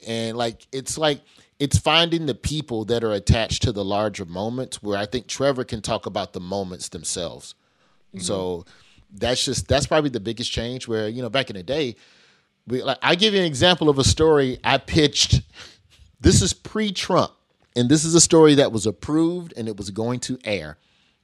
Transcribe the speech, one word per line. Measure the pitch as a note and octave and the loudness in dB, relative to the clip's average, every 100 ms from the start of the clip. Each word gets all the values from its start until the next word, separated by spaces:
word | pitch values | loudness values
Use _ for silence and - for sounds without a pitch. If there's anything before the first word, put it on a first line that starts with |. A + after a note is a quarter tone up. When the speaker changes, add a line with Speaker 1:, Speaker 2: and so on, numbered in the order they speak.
| G#2+ | -8
Speaker 1:
And, | A2+ A2+ A#2 | -6 -6 -4
like, | A#2 G2+ - | -4 -6 -12
it's | C3+ - - | -12 -8 -2
like, | D#3 C#3+ _ _ _ - | 0 -2 _ _ _ -6
it's | C#3+ - | 0 2
finding | D#3 D#3+ E3+ E3+ D3+ | 4 4 4 0 -2
the | A2 | -4
people | - D3+ - A2+ G#2+ | -4 -6 -4 -4 0
that | A#2 | 0
are | A2 | 0
attached | G2+ - A#2 G#2+ - | -2 2 2 2 -2
to | C3+ | -4
the | G2+ | -2
larger | F#2+ G2+ G#2+ G2 | -2 0 -2 -4
moments | E2+ F2+ A2 B2+ B2+ - | -10 -6 -6 -6 -10 -10
where | G#2 G2 | -6 -4
I | G#2 | -4
think | B2+ - | -8 -8
Trevor | - C#3 B2+ A#2 | -2 -2 -2 -6
can | A2+ | -8
talk | A2+ A2 A2 | -4 -4 -4
about | G2+ F#2 | -8 -8
the | G2 | -10
moments | F2+ G2 F#2 F2 - | -6 -6 -6 -10 -12
themselves. | F2 D2 F#2+ E2 A#1+ - - _ _ _ _ _ F#2+ | -12 -8 -8 -8 -10 -20 -20 _ _ _ _ _ -12
Speaker 2:
Mm-hmm. | |
Speaker 1:
So | F2+ G2 F#2 E2+ - _ _ _ _ | -6 -4 -4 -8 -12 _ _ _ _
that's | G2 A#2 B2+ | -6 -4 -2
just, | C#3 A#2 - | -2 -4 0
that's | C3 - | 0 2
probably | D#3 D3 | 0 0
the | A#2+ | -4
biggest | G2 A2+ A#2 | -6 -8 -6
change | - A#2 B2+ - | -6 -8 -10 -6
where, | A2 G#2+ | -4 -4
you | B2 | -6
know, | A#2+ | -4
back | C3+ B2 | -4 -4
in | G2 | -8
the | |
day, | F2 D3 C3 G#2 _ _ _ _ _ _ - | -6 -4 -4 -8 _ _ _ _ _ _ -6
we, | B2+ | -4
like, | A#2 B2 | -4 0
I | C3+ F3 | 2 4
give | A3 | 4
you | G3+ | 2
an | E3+ | 0
example | C3 F3+ F3 D3+ | 2 2 4 4
of | C#3 | 4
a | |
story | B2+ - D#3+ D3+ C3 B2 | 2 4 4 4 2 0
I | A2+ C3+ | 0 0
pitched. | - E3 D3 - - - - - - _ _ _ _ _ | 2 2 2 2 2 2 0 -20 -20 _ _ _ _ _
This | - - | 4 4
is | F#3+ | 2
pre-Trump, | - - G#3+ G#3 F#3 - E3+ G2+ _ _ _ _ B2 | -4 -6 -4 -4 -4 0 2 0 _ _ _ _ 0
and | B2 | 4
this | D3+ D#3+ | 4 4
is | |
a | E3+ | 4
story | - E3 D#3 C#3 | 6 8 8 8
that | B2 | 4
was | A2+ G#2 | 2 -2
approved | F#2+ - D#3 E3 F3+ E3+ - | -4 -4 0 0 -2 -10 -10
and | A2+ | -8
it | G2+ | -8
was | G2+ | -10
going | G2+ A#2 B2 | -6 -4 -4
to | - B2+ | -6 -8
air, | G#2+ G2 D2+ D2+ _ _ _ _ | -6 -6 -6 -16 _ _ _ _